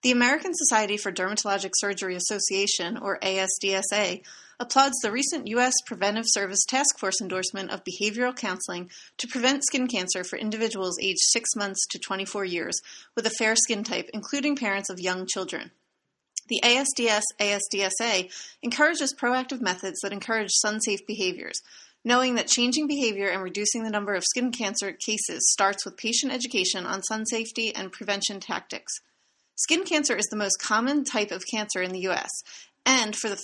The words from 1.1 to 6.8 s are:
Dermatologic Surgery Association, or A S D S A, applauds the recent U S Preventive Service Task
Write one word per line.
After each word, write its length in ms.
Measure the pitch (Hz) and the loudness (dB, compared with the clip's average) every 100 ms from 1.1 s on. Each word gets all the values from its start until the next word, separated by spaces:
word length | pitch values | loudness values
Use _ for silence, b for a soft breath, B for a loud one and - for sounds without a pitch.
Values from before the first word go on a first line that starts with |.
Dermatologic 600 | 180 185 208 214 196 190 - | -2 -2 0 0 0 0 0
Surgery 400 | 202 190 190 180 | 0 -2 -4 -2
Association, 800 | 180 208 - 196 202 - 170 226 | -2 0 0 2 2 0 -2 -4
or 220 | 196 196 | -2 -2
A 180 | 190 190 | 0 0
S 100 | 190 190 | 0 0
D 140 | 196 | 0
S 180 | 190 190 | 0 2
A, 300 | 202 196 180 B B B B | 2 0 -2 B B B B
applauds 400 | 247 269 277 240 | 0 4 4 4
the 100 | 220 | 0
recent 360 | 226 277 330 - | 0 0 -2 -2
U 120 | 226 | 2
S 140 | 254 254 | 4 2
Preventive 400 | - 190 196 214 226 | -2 -2 0 0 2
Service 380 | 214 196 196 | 0 2 0
Task 340 | - 262 | 2 2